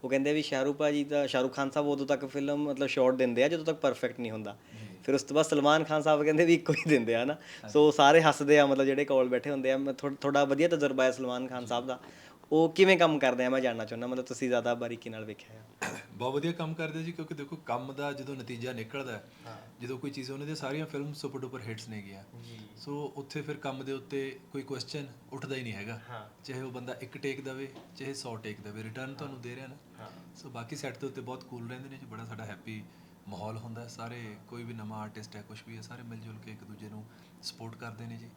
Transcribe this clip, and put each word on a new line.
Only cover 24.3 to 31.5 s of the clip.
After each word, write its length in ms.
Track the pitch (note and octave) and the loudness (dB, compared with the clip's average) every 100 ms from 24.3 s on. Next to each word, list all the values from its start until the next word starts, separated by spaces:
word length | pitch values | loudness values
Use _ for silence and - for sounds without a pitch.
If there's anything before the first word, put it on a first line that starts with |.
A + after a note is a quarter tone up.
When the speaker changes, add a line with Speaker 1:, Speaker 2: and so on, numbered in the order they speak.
| B2+ - | -8 -10
Speaker 2:
ਕੋਈ 100 | C#3 | -10
ਕੁਐਸਚਨ 460 | C3+ C3 - D3+ C#3 - - | -6 -8 -6 -8 -10 -14 -14
ਉੱਠਦਾ 240 | C3 - C3+ | -12 -6 -6
ਹੀ 80 | |
ਨਹੀਂ 100 | A#2+ | -6
ਹੈਗਾ। 260 | G#2 G#2 A2+ A2+ | -6 -8 -10 -10
Speaker 1:
ਹਾਂ। 340 | A#2 G#2 - | -14 -14 -18
Speaker 2:
ਚਾਹੇ 180 | - C3 | -10 -8
ਉਹ 100 | C3 | -8
ਬੰਦਾ 240 | B2 B2 B2 | -8 -10 -10
ਇੱਕ 160 | B2 - | -10 -6
ਟੇਕ 240 | C#3+ C#3 | -6 -4
ਦੇਵੇ, 260 | C3+ C3 C3+ - - - | -8 -8 -10 -12 -20 -12
ਚਾਹੇ 160 | C3+ | -10
ਸੌ 220 | C3+ B2+ A2+ | -8 -8 -8
ਟੇਕ 260 | A2 G#2 | -8 -10
ਦੇਵੇ, 220 | G#2+ G#2+ | -10 -10
ਰਿਟਰਨ 260 | A2 A2+ C3 | -10 -8 -10
Speaker 1:
ਹਾਂ। 60 | C3+ | -10
Speaker 2:
ਤੁਹਾਨੂੰ 260 | C#3+ C3 | -10 -10
ਦੇ 140 | A#2+ B2 | -12 -12
ਰਿਹਾ 120 | C3 | -14
ਨਾ। 80 | C3 - - | -16 -20 -18
Speaker 1:
ਹਾਂ। 100 | G#2 - - - | -18 -18 -20 -18
Speaker 2:
ਸੋ 140 | - | -14
ਬਾਕੀ 260 | A#2+ A#2 C#3+ | -12 -10 -8
ਸੈੱਟ 220 | C3+ B2 | -8 -6
ਦੇ 100 | C#3 | -8
ਉੱਤੇ 140 | - | -8
ਬਹੁਤ 220 | B2 B2+ | -10 -12
ਕੂਲ 260 | - | -12